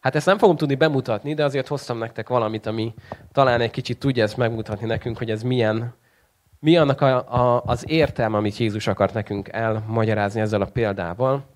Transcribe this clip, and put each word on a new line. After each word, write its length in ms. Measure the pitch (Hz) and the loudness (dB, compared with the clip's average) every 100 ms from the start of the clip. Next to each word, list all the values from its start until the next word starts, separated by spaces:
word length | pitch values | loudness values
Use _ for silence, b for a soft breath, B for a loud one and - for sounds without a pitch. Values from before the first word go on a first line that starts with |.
Hát 140 | 131 | 0
ezt 120 | 151 147 | 0 2
nem 120 | 202 | 4
fogom 180 | 220 160 | 4 4
tudni 180 | 151 | 0
bemutatni, 600 | 131 160 143 120 107 143 | 2 2 2 -2 -4 -4
de 100 | 151 | -2
azért 240 | 147 139 131 | 0 0 -4
hoztam 300 | 143 - 117 | -6 -6 -6
nektek 300 | 113 - 110 | -6 -8 -2
valamit, 380 | 123 110 110 110 | 0 0 -2 -4
ami 280 | 110 113 - B B B | -4 -4 -6 B B B
talán 280 | - 131 120 | 2 4 4
egy 100 | 117 | 0
kicsit 280 | - - 120 | -2 -6 -2
tudja 240 | 139 123 | 0 2
ezt 140 | 107 107 | 0 2
megmutatni 500 | 117 113 110 104 113 | -2 -2 -6 -6 -4
nekünk, 320 | 113 - 110 | -4 -4 -6
hogy 120 | 113 | -6
ez 120 | 110 | -4
milyen, 520 | 120 127 110 110 120 - _ _ _ _ _ _ | -2 0 2 0 -4 -12 _ _ _ _ _ _
mi 160 | 151 170 | 4 4
annak 240 | 147 139 | 4 4
a, 320 | 139 127 - | 2 2 0
a, 280 | 123 123 120 - | 0 2 2 0
az 220 | 120 - | -4 -2
értelme, 480 | 160 151 - 113 107 | 0 0 0 0 0
amit 200 | 104 101 | -2 0
Jézus 300 | 113 104 107 | -2 -2 -2
akart 280 | 98 98 | 0 0
nekünk 340 | 110 104 101 98 | 0 -4 -6 -6
elmagyarázni 920 | - 113 110 110 113 110 107 101 110 | -4 -2 -2 -2 0 0 2 0 0
ezzel 200 | 107 107 | 0 0
a 60 | 95 | -2
példával. 800 | - 110 98 85 87 131 135 135 | 0 -2 -2 -6 -2 -2 -2 -6